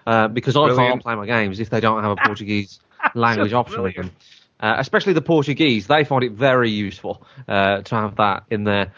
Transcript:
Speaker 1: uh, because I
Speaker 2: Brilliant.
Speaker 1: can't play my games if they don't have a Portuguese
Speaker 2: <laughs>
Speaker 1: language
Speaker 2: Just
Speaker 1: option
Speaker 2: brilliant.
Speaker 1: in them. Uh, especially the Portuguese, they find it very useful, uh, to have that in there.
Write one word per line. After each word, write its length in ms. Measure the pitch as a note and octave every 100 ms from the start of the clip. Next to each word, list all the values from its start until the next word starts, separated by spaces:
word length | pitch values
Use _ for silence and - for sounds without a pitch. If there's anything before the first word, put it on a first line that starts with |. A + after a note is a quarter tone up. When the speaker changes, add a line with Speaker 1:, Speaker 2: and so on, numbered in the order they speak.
| -
Speaker 1:
uh, 220 | A2+ A2
because 280 | A#2+ C3+ C#3+
I 100 | D3
Speaker 2:
Brilliant. 220 | B2+ B2
Speaker 1:
can't 120 | B2+
play 120 | A#2+ A2
my 100 | G2+
games 320 | A#2 G#2 F#2+
if 120 | A2
they 100 | A#2
don't 240 | A2 A2
have 80 | G#2+
a 40 | G2+
Portuguese 540 | A2 G#2+ G2+ G#2 G2 - _ -
Speaker 2:
<laughs> 160 | - A#2+
Speaker 1:
language 340 | A#2 A2 G#2
Speaker 2:
Just 80 | A#2+
Speaker 1:
option 240 | A#2 -
Speaker 2:
brilliant. 140 | F#2+ F2+
Speaker 1:
in 60 |
them. 100 | F#2 - _ - _ -
Uh, 120 | A2 A2+
especially 380 | C#3 G#3+ G3
the 80 | D#3+
Portuguese, 640 | C#3+ E3 C#3+ C#3+ D#3+ A2 F#2+
they 180 | D3+
find 180 | C#3+ C3+
it 100 | B2
very 360 | G#2 C3+ B2+ A#2+
useful, 540 | G#2 G2+ - G2 G2+ - - B2+
uh, 320 | G2+ G2 G2+
to 140 | G2+
have 220 | A#2 G#2+ G#2+
that 260 | G#2 F#2+ -
in 140 | G#2+
there. 280 | G#2 G2+ F#2+